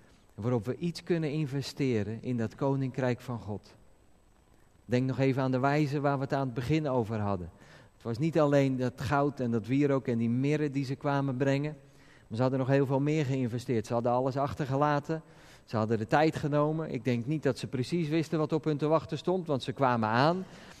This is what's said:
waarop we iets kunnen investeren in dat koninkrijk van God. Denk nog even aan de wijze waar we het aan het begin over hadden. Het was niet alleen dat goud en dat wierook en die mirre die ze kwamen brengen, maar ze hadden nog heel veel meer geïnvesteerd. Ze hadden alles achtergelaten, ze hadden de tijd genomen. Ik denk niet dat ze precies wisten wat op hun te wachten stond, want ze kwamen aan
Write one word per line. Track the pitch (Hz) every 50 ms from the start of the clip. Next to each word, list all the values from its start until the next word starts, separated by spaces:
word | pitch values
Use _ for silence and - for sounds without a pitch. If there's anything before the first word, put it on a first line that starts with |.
| - - - - _ _ -
waarop | - 101 120 123 120 98
we | 117 127 -
iets | 175 175 165 - -
kunnen | - 180 165 160 151
investeren | 135 156 156 139 123 143 131 - - - 147 131 123 107 104 95 113 113
in | - 123 127 120
dat | 113 110 -
koninkrijk | - 143 139 139 135 135 131 120 - 127 127 123 117
van | - - 127 113
God. | 87 92 104 95 - - - - - - - _ _ _ - _ _ - _ _ _ _ - - - - _ _ _
Denk | - 110 123 127 131
nog | 131 113
even | 139 135 131 131
aan | 135 131
de | 127 127
wijze | 123 139 143 151 156 143 135 151
waar | 139 143 143 135
we | 135
het | 131 -
aan | 135 139
het | 135 117
begin | 123 131 123 151 160 151 147
over | 127 127 113 101 117 110
hadden. | 104 101 101 92 90 85 - - - - - - - - _
Het | _ -
was | 113 117 110
niet | 156 165 151 170
alleen | 151 143 143 143 139 135 131 127
dat | 127 123 120 -
goud | 143 117 147 143 143 147 139 -
en | 131 120
dat | 117 117 101 104
wierook | 127 139 147 139 139 135 - -
en | 123 117
die | 117 117
mirre | 117 123 131 143 151 151 151 147
die | 131 139 139
ze | 123 139
kwamen | - - 147 139 139 139 139 131 123
brengen, | 139 135 135 139 143 151 151 - - - - - - - - - - -
maar | -
ze | 110
hadden | 127 131 127 135
nog | 131 123
heel | 139 139 143
veel | 127 139 135
meer | 139 147 151 160 151
geïnvesteerd. | 123 135 131 131 120 107 123 117 - 131 113 104 -
Ze | 123
hadden | 117 117 127
alles | 120 123 131 135 123 139
achtergelaten, | 139 143 95 - 156 123 135 135 147 147 147 143 143 - 165 160 - - - - - - - - -
ze | _ - 110
hadden | 110 110 117 107
de | 110 -
tijd | - 147 156 160 -
genomen. | - - 151 143 147 147 151 156 160 160 - -
Ik | 135 113
denk | 131 123 117 113
niet | 120 156 160 -
dat | 139 127 -
ze | - 113
precies | - 123 127 - - 175 170 147
wisten | 151 165 160 - - 160
wat | 156 147 -
op | 156 147
hun | 160 151 139
te | 151 147
wachten | 156 160 147 - - 143
stond, | - - 180 190 175 156
want | 147 127 -
ze | -
kwamen | 131 - 139 127 123 117 110 107
aan | 110 120 135 156 175 185 185 - - - - - - -